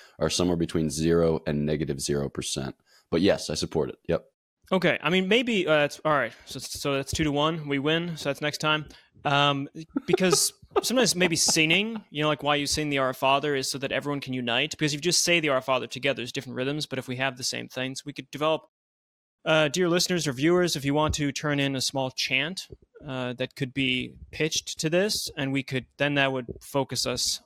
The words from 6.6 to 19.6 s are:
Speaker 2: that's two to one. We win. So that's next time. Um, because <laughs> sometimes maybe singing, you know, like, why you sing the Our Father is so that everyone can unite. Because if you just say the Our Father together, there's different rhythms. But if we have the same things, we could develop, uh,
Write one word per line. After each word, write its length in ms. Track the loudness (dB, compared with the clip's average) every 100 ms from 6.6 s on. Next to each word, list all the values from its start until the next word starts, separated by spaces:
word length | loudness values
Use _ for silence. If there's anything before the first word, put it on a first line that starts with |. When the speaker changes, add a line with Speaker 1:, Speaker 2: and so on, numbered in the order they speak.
| -10 -6 -2
Speaker 2:
that's 180 | -2 -2
two 140 | -2 0
to 80 |
one. 340 | 2 0 0 -2
We 120 | -2
win. 360 | 0 0 -2 -6
So 140 | -4
that's 100 | -2
next 200 | -4 -2
time. 260 | 0 0 -2 -16 _ _ 0
Um, 420 | 4 4 2 -4 -12 -8 -8 0
because 460 | 2 4 4 2 -4 -4
<laughs> 160 | -2
sometimes 340 | 0 2 2 4
maybe 180 | 2 2
singing, 680 | 2 4 4 4 0 -6 -10
you 100 | -2
know, 80 | 0
like, 140 | 0
why 120 | 0 0
you 100 | 0
sing 240 | -2 0
the 100 | 0
Our 140 | 0
Father 420 | 0 2 2 2 0
is 120 | -2
so 80 | -4
that 120 | -2
everyone 300 | -2 -2 -6
can 100 | -4
unite. 400 | -4 0 0 0
Because 220 | 0 -2
if 60 | 0
you 20 |
just 200 | 0 2 4
say 160 | 4
the 80 | 4
Our 100 | 0
Father 240 | 2 -2 -2
together, 300 | -4 -2 -2
there's 100 | -4
different 240 | -6 -8 -6
rhythms. 300 | -4 -4 -4
But 120 | -6
if 120 | -6
we 80 | -2
have 180 | -4 -2
the 80 |
same 240 | -6 -6 -8
things, 380 | -6 -6 -8 -12
we 80 |
could 180 | -14 -12
develop, 300 | -4 0 0 -4 _ _ _ _ _ _ _ 2
uh, 220 | 4